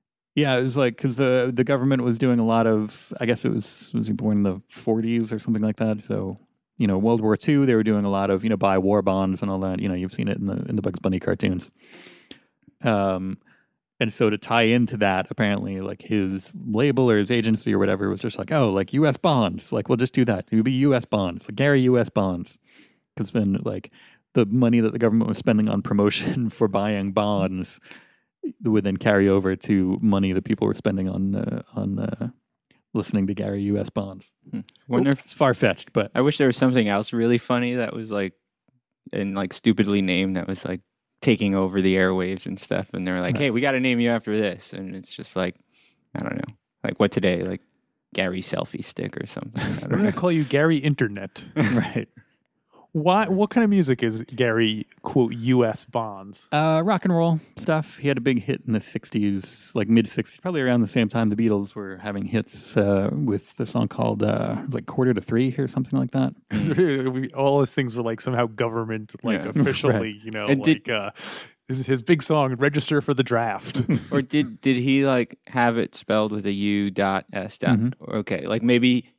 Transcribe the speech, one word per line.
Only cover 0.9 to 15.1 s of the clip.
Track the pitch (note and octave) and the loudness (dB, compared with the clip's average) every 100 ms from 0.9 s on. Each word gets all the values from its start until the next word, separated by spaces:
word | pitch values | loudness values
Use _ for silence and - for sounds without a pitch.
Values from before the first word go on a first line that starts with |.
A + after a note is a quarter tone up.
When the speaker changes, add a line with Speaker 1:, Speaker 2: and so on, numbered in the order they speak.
| A#2 | 0
Speaker 1:
'cause | C3+ A#2+ | -2 2
the, | C3 B2+ B2+ | 2 2 2
the | A#2+ | 2
government | B2 C3+ C3+ C3 | 2 2 2 2
was | B2 A2+ | 0 2
doing | C3 A#2+ | 2 2
a | |
lot | A2+ A2+ A2+ | 4 4 4
of, | G#2+ G#2+ - - - | 2 0 -8 -14 -4
I | A#2+ | 0
guess | A#2+ | 0
it | - | 0
was, | - - - - | -2 -6 -10 -6
was | A#2 A2+ | -4 -4
he | |
born | G2+ G#2+ G#2 | -2 0 2
in | |
the | G2+ G2 - | 0 -2 -10
forties | - A#2+ A2 A2+ A#2 A2 | -8 -2 0 0 0 -2
or | G#2+ | -4
something | - A2 | -2 0
like | G#2+ - | 0 0
that? | A2 G#2+ | -2 -2
So, | - G#2 G2 G2 _ _ _ - | -4 -4 -6 -10 _ _ _ -2
you | G#2 | 0
know, | F#2+ | 2
World | A2 A#2 | 2 2
War | G#2+ G#2 | 2 2
Two, | - C#3+ C3+ | 2 4 4
they | |
were | A2+ | 4
doing | G#2+ G#2 | 4 2
a | G2+ | 2
lot | G2 G2 | 0 0
of, | F#2+ | 0
you | A2 | 0
know, | G2 | 0
buy | G2 F#2+ | 2 2
war | F#2+ G#2 | 2 2
bonds | F#2+ F#2+ F#2+ F#2 | 2 2 0 -2
and | G2+ | -4
all | F#2+ | -2
that. | F#2+ F#2 | -2 -2
You | G#2 | -2
know, | F2+ | -4
you've | F#2 | -4
seen | - G2+ | -4 -4
it | F#2+ | -4
in | G2 | -4
the, | G2 - | -4 -4
in | G#2+ | -2
the | |
Bugs | G#2 F2+ | -2 -2
Bunny | F#2+ F#2 | -2 -2
cartoons. | - F#2+ G2 F2+ - _ - - - - - - _ _ _ _ | -2 0 0 -2 -6 _ -20 -20 -20 -20 -20 -20 _ _ _ _
Um, | A#2+ G2+ G2 F#2 F#2+ F#2+ _ _ _ _ _ - | 0 2 0 -2 -4 -8 _ _ _ _ _ -4
and | A2+ | -4
so | - A2 | 0 0
to | G#2 | 0
tie | - A#2 | 0 2
into | A2+ B2 A#2 G#2 | 4 4 2 2
that, | G2+ | 0